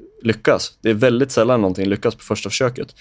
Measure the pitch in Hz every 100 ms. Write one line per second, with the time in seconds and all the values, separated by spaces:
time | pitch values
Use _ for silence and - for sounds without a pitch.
0 | - - 117 104 160 110 - - 113 107
1 | 131 120 135 - 113 123 95 92 98 101
2 | 117 - - 104 98 - 131 127 - -